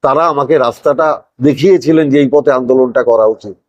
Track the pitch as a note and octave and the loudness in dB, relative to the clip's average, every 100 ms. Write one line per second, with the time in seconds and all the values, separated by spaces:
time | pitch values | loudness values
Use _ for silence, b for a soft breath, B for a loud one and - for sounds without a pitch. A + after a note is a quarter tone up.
0 | C#3+ C#3 E3 C#3+ C3 D3+ A#2+ A2+ D#3 C3+ | 0 0 0 -2 -2 0 -2 -2 -4 -2
1 | D#3 C#3 _ _ C3 C3+ E3 F#3 C#3+ D#3+ | -2 -4 _ _ -2 0 2 0 2 0
2 | D3+ C#3+ C#3 C#3+ C#3+ C3 B2 C3 B2+ B2 | 2 0 2 0 0 -2 0 0 0 0
3 | A#2+ A2+ A2 A2 G#2 F#2 | 0 2 2 -2 -10 -20